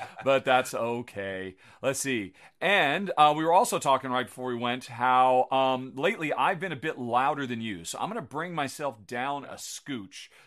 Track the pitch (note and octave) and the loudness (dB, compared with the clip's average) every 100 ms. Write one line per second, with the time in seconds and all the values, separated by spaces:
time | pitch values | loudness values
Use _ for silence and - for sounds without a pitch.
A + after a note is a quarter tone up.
0 | C3 - C3+ C3+ C3+ B2+ B2+ G#2+ A#2 A#2+ | -16 -4 2 2 4 2 2 -4 -4 -6
1 | A#2+ G2+ G2 F#2+ F#2+ - - - C3+ C3+ | -8 -8 -8 -6 -10 -14 -20 -6 -4 -2
2 | C3+ A#2+ F#2 _ - _ F3+ G3+ C#3+ E3+ | -2 -2 -4 _ -20 _ 2 4 2 0
3 | F#3+ - D3+ D3+ E3 F3+ B3 F3+ C#3+ C3 | -2 6 6 6 4 6 6 0 2 2
4 | C3 B2 A#2 B2+ B2+ A#2+ B2 B2+ B2+ A#2+ | 2 -2 -2 -8 -6 -4 -2 -4 -8 -2
5 | B2+ B2+ B2+ B2+ C3 C3 C3 B2+ C3 C3 | 4 6 6 6 4 2 2 0 -4 -2
6 | F3 A3+ D3+ B2 D#3 F3+ F#3 C3+ D#3 C3 | -2 0 -4 0 0 0 -6 -6 -6 -6
7 | A#2+ B2 C#3 D3 B2+ A#2 A2+ F2+ E2 - | 0 2 2 0 -4 -6 -6 -8 -10 -8
8 | D3 A3+ C3+ C#3+ F3+ D#3+ C3+ - C#3+ A2 | -6 -8 -8 -10 -6 -6 -6 -4 -8 -8
9 | F#2+ B2 C3+ C#3+ - - - - C#3+ B2 | -10 -6 -4 -6 -8 -14 -14 -14 -10 -10
10 | F#2+ - - _ | -10 -16 -20 _